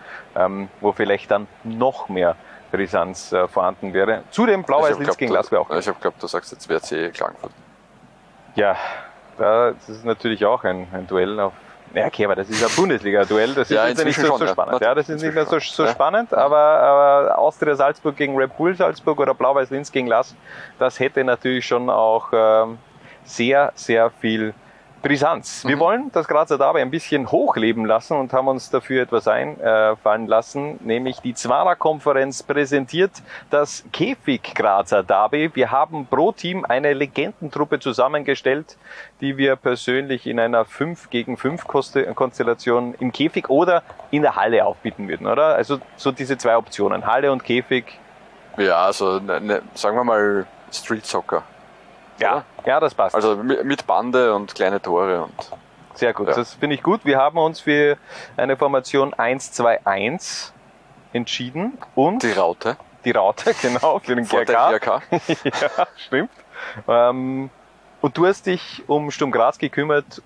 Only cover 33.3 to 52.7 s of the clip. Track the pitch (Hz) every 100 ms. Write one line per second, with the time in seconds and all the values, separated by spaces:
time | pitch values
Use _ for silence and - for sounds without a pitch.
33.3 | - - 147 147 - - - 214 269 -
34.3 | 123 - - 107 98 98 104 95 98 107
35.3 | 147 160 131 117 131 156 156 131 131 185
36.3 | - 175 185 - 123 147 135 143 - 170
37.3 | - 151 - 147 143 135 117 131 151 139
38.3 | 135 131 143 160 - - - - _ 139
39.3 | 135 139 131 127 123 - 127 139 123 123
40.3 | 117 117 117 110 - 156 170 - 120 117
41.3 | 120 131 170 - 139 - 139 - - 131
42.3 | - 120 117 127 120 123 - 127 - 143
43.3 | 190 - 139 180 170 - - - 147 147
44.3 | 95 110 110 101 101 110 - 98 85 104
45.3 | 120 156 117 113 139 - - 139 127 131
46.3 | 131 117 113 113 - 101 95 - 123 143
47.3 | 127 - 120 - 127 - - - - -
48.3 | - - - 98 85 95 101 95 95 101
49.3 | 78 104 104 - - 104 113 120 110 104
50.3 | 101 92 - - - - 110 - 95 -
51.3 | 82 - - - - - - - - -
52.3 | 190 - - 120